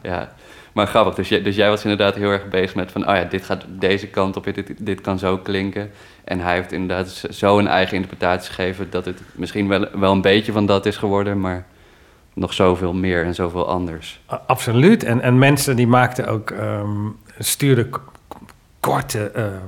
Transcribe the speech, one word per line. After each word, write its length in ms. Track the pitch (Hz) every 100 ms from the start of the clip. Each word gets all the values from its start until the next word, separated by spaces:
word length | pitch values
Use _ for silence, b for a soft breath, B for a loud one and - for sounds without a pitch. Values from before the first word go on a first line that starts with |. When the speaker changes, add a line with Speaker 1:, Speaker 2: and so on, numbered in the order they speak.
Speaker 1:
Ja. 260 | - 87 - B B B B
Maar 140 | 107 101
grappig, 280 | 113 101
dus 140 | - 92
jij, 140 | 98
dus 140 | 101 101
jij 120 | 104
was 140 | 104
inderdaad 300 | 107 104 98
heel 160 | 101 101
erg 180 | 98 98
bezig 260 | 92 92
met 180 | 95 90
van, 160 | - 80
"Oh 60 | 98
ja, 80 |
dit 200 | 85 95
gaat 200 | - 95 - 92
deze 280 | 95 98 101
kant 300 | 104 95 95
op, 80 |
dit, 280 | 98 98 - -
dit 220 | 104 95
kan 180 | 101 95
zo 200 | 92 95
klinken." 520 | - 98 98 101 104 b b b
En 160 | - 92
hij 140 | 90
heeft 180 | 90 90
inderdaad 360 | 92 90 90 92
z-, 160 | -
zo 340 | - - 101 104
een 80 | 101
eigen 260 | 90 95 95
interpretatie 560 | 95 - 90 92 -
gegeven... 340 | - 92 92 90
dat 140 | 90
het 160 | 92 90 -
misschien 360 | - 87 104 98
wel, 180 | 95 104
wel 200 | 98 98
een 80 | 95
beetje 320 | 98 104 107
van 140 | 107 101
dat 200 | 98 101
is 100 | -
geworden... 440 | 104 98 101 101
maar 260 | 92 90 - b b b b b b
nog 180 | - 90
zoveel 400 | - 92 90 90
meer 320 | 92 92 87
en 100 | 85
zoveel 340 | 87 87 87 -
anders. 520 | 90 90 80 - - -
Speaker 2:
A-, 100 | - -
absoluut. 580 | 131 123 117 170 226
En, 160 | - 120
en 180 | 123 127
mensen 380 | 139 139 143 123
die 100 | 117
maakten 400 | 127 123 - 107
ook, 220 | 110 -
ehm, 380 | 101 107 107 104 104 107 - _ -
stuurden 520 | - - 139 120 110
k-, 100 | - - - _
k-, 80 | - - - _ -
korte, 500 | - 139 - 107 104
eh, 140 | 120 104
eh, 60 | 95